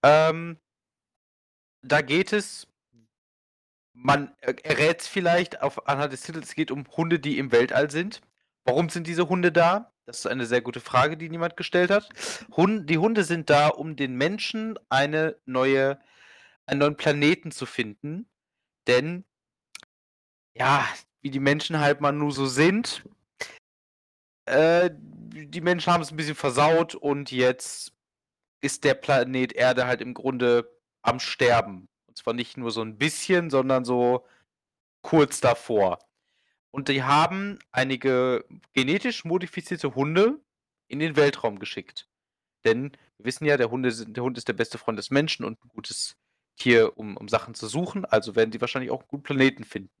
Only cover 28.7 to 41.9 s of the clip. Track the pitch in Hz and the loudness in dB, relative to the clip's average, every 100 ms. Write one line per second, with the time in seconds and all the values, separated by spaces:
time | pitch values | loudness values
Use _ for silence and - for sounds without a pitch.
28.7 | - 147 131 - 135 123 131 127 - 123 | 0 0 0 2 2 2 -2 -4 2 2
29.7 | 127 123 120 117 120 131 127 123 120 117 | 2 0 -2 -4 -8 -6 0 4 4 2
30.7 | _ _ _ - 123 - - 123 117 110 | _ _ _ -2 -2 -4 0 4 4 2
31.7 | 92 92 _ _ - - 117 117 - 117 | -10 -18 _ _ -10 -6 -6 -6 -8 -6
32.7 | 113 110 110 151 - - 180 170 139 131 | -6 -8 -4 -4 -2 2 2 4 0 2
33.7 | 131 123 123 123 123 _ _ _ _ _ | 2 2 2 2 2 _ _ _ _ _
34.7 | _ _ _ - 165 143 - 127 117 - | _ _ _ 2 4 4 2 0 0 0
35.7 | 110 95 87 _ _ _ _ _ _ _ | 2 2 0 _ _ _ _ _ _ _
36.7 | 135 139 135 131 180 170 190 202 202 _ | -10 -2 -2 2 4 4 0 -8 -12 _
37.7 | 127 131 131 135 127 127 123 - - _ | -4 -2 -2 0 2 2 -2 -6 -20 _
38.7 | - 127 190 254 226 165 180 175 - - | -4 0 0 -2 -6 -4 -4 -4 -12 -10
39.7 | 185 147 127 143 165 214 302 _ _ _ | -6 -6 -2 0 2 2 0 _ _ _
40.7 | _ _ 135 160 147 143 - 113 101 101 | _ _ -6 -2 4 2 2 -4 -4 -12
41.7 | - - | -12 -14